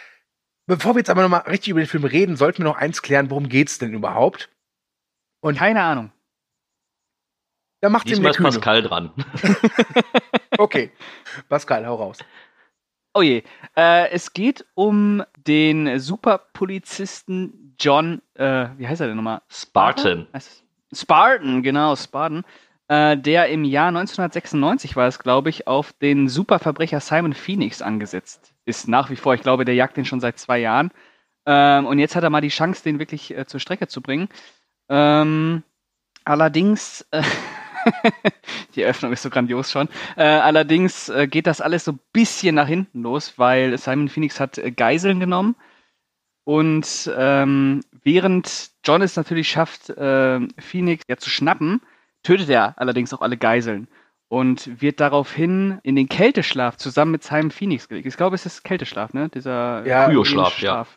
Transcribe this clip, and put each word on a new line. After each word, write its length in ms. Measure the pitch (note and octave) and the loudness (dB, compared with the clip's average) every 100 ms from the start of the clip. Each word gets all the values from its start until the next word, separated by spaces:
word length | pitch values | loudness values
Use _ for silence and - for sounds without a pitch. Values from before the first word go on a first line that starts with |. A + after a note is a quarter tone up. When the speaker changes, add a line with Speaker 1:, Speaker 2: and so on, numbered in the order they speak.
| - _ _ _ _ _ - | -20 _ _ _ _ _ -4
Speaker 1:
Bevor 300 | F3+ G#3 A#3+ | -2 2 0
wir 40 | |
jetzt 100 | - | 2
aber 100 | F#3 | 2
nochmal 200 | F#3 F3 | 4 2
richtig 280 | - F#3+ G#3 | 0 -4 -2
über 120 | D#3+ | -2
den 60 | D#3 | 0
Film 180 | D#3 C#3 | -2 0
reden, 300 | C#3+ F#3+ C#3+ | 0 0 2
sollten 280 | D3 F3 | 0 0
wir 20 | D#3+ | -2
noch 120 | - | -2
eins 260 | D3+ - | -4 -6
klären, 260 | - C#3 C#3 | 0 0 0
worum 180 | C#3 C#3+ | -4 -2
geht's 280 | C3 D3+ - | 0 0 -2
denn 160 | A#2 | -8
überhaupt? 560 | G#2+ - A2 C#3 - - _ _ _ _ _ _ _ _ _ | -6 -4 0 0 0 -20 _ _ _ _ _ _ _ _ _
Und 180 | D#3 C#3+ | -4 0
Speaker 2:
Keine 240 | F#3+ A3 | 0 0
Ahnung. 280 | E3+ C3+ G#2+ _ _ _ _ _ _ _ _ _ _ _ _ _ _ _ _ - | 0 -4 -8 _ _ _ _ _ _ _ _ _ _ _ _ _ _ _ _ -2
Speaker 1:
Da 80 | G3+ | 2
macht 180 | A3 A3+ | 2 0
Speaker 3:
Diesmal 100 | G#3+ | 2
Speaker 1:
ihr 60 | |
mir 60 | D3+ | 2
Speaker 3:
ist 60 | C#3+ | 4
Speaker 1:
Kühne. 120 | C#3+ | 2
Speaker 3:
Pascal 320 | A#2 A2 A2 | 2 2 2
dran. 300 | G#2 E2+ E2+ - | 2 -4 -8 -10
Speaker 1:
<laughs> 60 | C3+ - G3 G3 A3 - A3+ B3 - B3+ - B3 - G#3 | -10 -4 0 2 2 0 0 0 0 -2 -2 -6 -2 0
Okay, 320 | G#3 C3+ A2+ _ - - - - - | 2 0 -4 _ -20 -20 -18 -14 -4
Pascal, 360 | D3 - A#2+ A#2 | -4 -2 -2 -2
hau 100 | A#2 | -6
raus. 220 | G2+ - - - _ _ _ _ _ _ _ | -8 -12 -20 -20 _ _ _ _ _ _ _
Speaker 2:
Oh 80 | G#3 | 2
je. 220 | D#3+ A#2 - - - - | 4 2 -4 -20 -6 2
Äh, 340 | E3+ E3+ F3 | 6 6 4
es 200 | F3 - | -2 -6
geht 340 | - A#3 C4 - | -2 -2 -2 -6
um 480 | - G#3 G#3 G#3 G#3 - _ D3+ | -2 2 2 2 0 -4 _ 2
den 540 | D3+ D#3 D#3 D3 B2+ | 4 4 2 0 -2
Superpolizisten 1800 | C3 G3+ - - _ - F#3+ F#3+ - - G3 - - F#3 F#3 - - - | -6 -2 0 0 _ -8 -6 -6 -12 -12 -12 -12 -8 -8 -8 -12 -20 -4
John, 420 | D3 C#3+ E3 E3+ _ - | 2 2 2 -6 _ -4
äh, 320 | C3+ C3 A#2+ C3+ | -2 -2 -4 -8
wie 100 | B2 | -8
heißt 140 | E3 | -6
er 60 | C3 | -6
denn 100 | A2 | -4
nochmal? 240 | A2 A2 _ | -6 -8 _
Speaker 3:
Spartan. 800 | - - G2+ G#2+ - G3+ E2+ E2+ | -20 -2 2 2 2 0 -2 -6
Speaker 2:
Heißt 300 | C3+ - _ _ _ _ | -16 -18 _ _ _ _
es? 100 | C3+ | -8
Spartan, 600 | - D#3+ A3+ B3+ C#3 B2+ | 2 6 6 4 0 0
genau, 320 | B2+ C#3+ D3+ C#3 | 0 0 0 0
Spartan. 500 | - C3+ D#3+ D#3 - - _ _ - | -4 -6 -4 -6 -10 -18 _ _ -2
Äh, 300 | D3 D3+ D3 | 2 4 2
der 320 | C#3 E3 D#3 | 2 2 2
im 160 | D#3 C#3+ | 0 0
Jahr 260 | C#3 E3+ | 2 0
neunzehnhundertsechsundneunzig 1040 | F3 F#3+ - F3 F3 - D3+ C#3+ C4 - C3 | 0 -6 -6 -6 -6 -4 -2 0 0 -4 0
war 120 | B2 | 0
es, 120 | - | 0
glaub 280 | B2+ B2+ D3 | 0 2 0
ich, 200 | D#3 - | -6 -2
auf 240 | C3+ D3 | -2 -4
den 380 | - C#3+ C#3+ C3+ | -2 0 2 2
Superverbrecher 720 | C3+ G3+ F#3 D#3+ C#3+ E3 D3 | 0 0 0 0 -2 -2 -4
Simon 320 | - D#3 E3+ | -2 -2 0
Phoenix 480 | C3 - G3 B2 - | -4 -6 -4 -4 -4
angesetzt 720 | G2+ G#2+ G#2 F2+ - - _ _ - | -6 -6 -6 -10 -12 -20 _ _ -8
ist. 220 | A2+ - | -8 0
Nach 220 | A#2+ C#3 | 0 0
wie 80 | C3 | -4
vor, 160 | C#3 | 0
ich 80 | B2 | 0
glaube, 240 | C3 B2+ B2 | 2 0 2
der 100 | B2 | 2
jagt 220 | C3 - | 0 -2
den 80 | B2+ | -4
schon 160 | B2+ | -4
seit 180 | A#2+ - | -4 -6
zwei 200 | - B2 | -2 -2
Jahren. 320 | A2+ A#2+ F3 _ _ _ _ _ - | 2 0 0 _ _ _ _ _ 2
Ähm, 400 | C#3+ C#3+ C#3 C3+ | 6 6 6 4
und 140 | C#3+ | 2
jetzt 160 | D3 F3 | 2 0
hat 80 | |
er 60 | E3 | 0
mal 120 | D3+ | 0
die 60 | D3 | -2
Chance, 340 | - E3 F#3 | -2 -4 -4
den 160 | E3 D3 | -4 -4
wirklich, 360 | D3+ D3+ - - | -6 -12 -12 -12
äh, 80 | C3+ | -10
zur 140 | C3+ | -10
Strecke 280 | - F#3 F3 | -8 -8 -8
zu 120 | - | -10
bringen. 280 | C3 C#3 G3 - - _ _ _ - | -6 -4 -6 -10 -20 _ _ _ -2
Ähm, 760 | C#3+ D3 D3+ D#3 D#3 D#3+ E3 - _ _ _ _ _ | 2 4 4 2 0 0 -4 -8 _ _ _ _ _
allerdings, 840 | - D3 D#3 D3+ G3 G#3+ - - - | -2 2 2 2 2 0 -4 -16 -8
äh, 120 | D#3 D3+ - - - - F#5 F#5+ | -4 -2 -4 -10 -16 -16 -2 -2
<laughs> 160 | F#5 E5 - - - - - - - | 2 0 0 -4 -4 -16 -16 -12 -2
die 60 | |
Eröffnung 280 | G#2 B2+ B2 | -2 0 -4
ist 80 | B2 | -6
so 60 | C3+ | -4
grandios 420 | C3 A#2+ A#2+ C3+ | -2 -2 -4 -4
schon. 180 | C#3+ D3 - - - | -4 -4 -6 -10 0
Äh, 80 | |
allerdings, 840 | D3+ D3+ C#3+ D#3 D3+ D#3+ F#3 - - | 2 4 4 4 4 2 2 -2 -6
äh, 180 | B2+ C#3+ | -2 0
geht 200 | D#3 F3 | 0 0
das 140 | D3+ | 0
alles 240 | D#3 E3+ - | -2 -2 -4
so 80 | |
ein 60 | C#3+ _ | -8 _
bisschen 420 | A3 A#3 - - D#3 | 0 2 2 0 2
nach 120 | C#3+ | 2
hinten 340 | E3+ F#3+ B2+ | 0 -4 -6
los, 320 | A#2 C#3+ - - | -4 -4 -6 0
weil 400 | B2 C3 C3 A#2+ | 4 4 2 -2
Simon 320 | - C3+ D3 | -2 -2 -2
Phoenix 300 | - D3+ - | -2 -4 -4
hat, 180 | C3+ - | -8 -6
äh, 140 | - | -8
Geiseln 480 | A#2+ A#2 D#3 G3 F#3 | 0 2 2 0 0
genommen. 360 | F3+ F3+ G3+ A#3+ _ _ _ _ _ _ _ _ - | 0 0 0 -4 _ _ _ _ _ _ _ _ -2
Und, 680 | D3+ D#3+ D#3 - - D#3+ C3 | 2 2 0 -2 -8 -6 0
ähm, 640 | C3 C#3 C3+ C#3 C3+ C#3 - _ | 2 2 2 2 2 -2 -6 _
während 680 | C#3+ F3 F#3+ F#3 - - - _ | 2 4 4 0 -2 -10 -14 _
John 180 | - E3 | 2 2
es 140 | F#3+ - | 2 -2
natürlich 340 | D3+ E3 D#3 | -4 -4 -2
schafft, 400 | C#3+ D#3+ - - | -2 -2 -4 -16
äh, 500 | - C#3 C3+ C3 B2+ A#2+ - | -6 0 2 2 0 -4 -8
Phoenix 440 | - F3+ F3+ E3 - | -10 -2 0 -2 -4
ja 100 | B2+ | -8
zu 120 | - | -6
schnappen, 500 | - C#3+ - D#3 A3 _ _ _ _ | -2 2 2 0 -2 _ _ _ _
tötet 260 | - F#3+ D3+ | 2 2 4
er 240 | B2 G#2 - | 2 2 0
allerdings 360 | B2+ B2 A#2+ | -2 -2 -2
auch 80 | C3+ | -4
alle 160 | A#2+ A#2+ | -4 0
Geiseln 500 | A#2+ A#2+ A#2 G2+ A#2+ _ _ _ - | 2 2 0 -6 -8 _ _ _ -6
und 520 | A#2+ B2+ B2 C3 A#2+ | -2 0 -2 -6 -4
wird 180 | C#3+ C#3+ | -2 0
daraufhin 800 | C#3+ C#3+ C#3 - E3 F#3 G3 F#3+ | 0 0 -2 -2 -2 0 -2 -4
in 120 | C3+ C3+ | -2 0
den 140 | C3+ | 0
Kälteschlaf 680 | - A3 A#3+ D3+ C#3 B2 - | 2 2 2 -2 -2 -2 -4
zusammen 340 | C#3 C3+ D#3+ | -4 0 0
mit 120 | D#3+ | 0
Simon 280 | - D3+ D#3 | -2 -2 -2
Phoenix 360 | - G3+ C3+ - | -4 -4 -4 -6
gelegt. 200 | G2+ B2+ | -10 -8
Ich 100 | - | -2
glaube, 180 | F#3 F#3 | -2 -2
es 100 | F3+ | -8
ist 160 | - | -12
Kälteschlaf, 500 | - F#3 - G2+ A2 | -8 -6 -6 -8 -8
ne? 160 | C3+ D#3 | -6 -6
Dieser 560 | B2+ C3 B2 B2 A#2 A#2+ | -8 -6 -4 -4 -4 0
Speaker 1:
Ja. 200 | B2+ C3+ | 4 6
Speaker 3:
Kryoschlaf, 540 | C#3 G2+ F#2+ F2+ - | 6 4 2 0 0
ja. 280 | G2 A#2 A2+ | -4 -4 -6